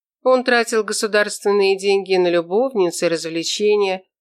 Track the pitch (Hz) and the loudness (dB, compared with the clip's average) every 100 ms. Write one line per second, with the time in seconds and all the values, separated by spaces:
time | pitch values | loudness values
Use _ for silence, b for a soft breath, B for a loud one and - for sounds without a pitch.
0 | _ _ 254 254 254 240 226 226 208 214 | _ _ 0 2 2 0 0 -2 -2 -4
1 | 220 208 208 - 202 202 196 190 196 196 | 0 0 0 -2 0 2 2 0 0 0
2 | 190 185 180 175 170 196 262 240 180 - | 0 2 2 0 0 0 0 0 0 0
3 | 175 165 160 165 160 - 208 208 196 185 | -2 -2 -4 -6 -6 -2 2 2 0 -4
4 | - _ | -10 _